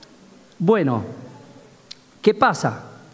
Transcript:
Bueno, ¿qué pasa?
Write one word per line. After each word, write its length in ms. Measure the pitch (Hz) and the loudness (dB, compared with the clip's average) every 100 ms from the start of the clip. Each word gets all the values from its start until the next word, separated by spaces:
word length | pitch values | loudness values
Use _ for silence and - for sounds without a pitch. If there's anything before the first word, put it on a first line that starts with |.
| - - - - - - | -20 -20 -20 -20 -18 -4
Bueno, 460 | 170 220 143 117 - - - - - - - - - - _ _ | 2 2 2 0 -4 -12 -18 -20 -20 -20 -20 -20 -20 -20 _ _
¿qué 120 | 208 | 0
pasa? 500 | 214 254 165 127 107 - - - | 2 2 2 -4 -6 -14 -20 -16